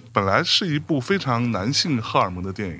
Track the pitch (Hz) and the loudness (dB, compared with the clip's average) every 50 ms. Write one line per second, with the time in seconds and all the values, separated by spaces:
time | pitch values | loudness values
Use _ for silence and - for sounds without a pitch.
0 | - - - 110 98 95 98 123 170 - - - 214 175 147 147 - - 160 135 | -2 -2 0 2 2 4 4 2 2 2 0 0 0 0 -2 -2 -2 0 -2 -2
1 | 120 - 196 190 - 135 120 117 120 120 110 92 95 120 147 - - 180 139 113 | 0 0 -2 -2 0 0 0 0 0 0 0 -2 -2 0 0 0 0 0 0 -2
2 | 110 - - 139 117 95 90 90 90 95 92 - 104 90 80 - | -2 0 2 2 2 2 0 -6 -6 -6 -6 -6 -6 -6 -8 -10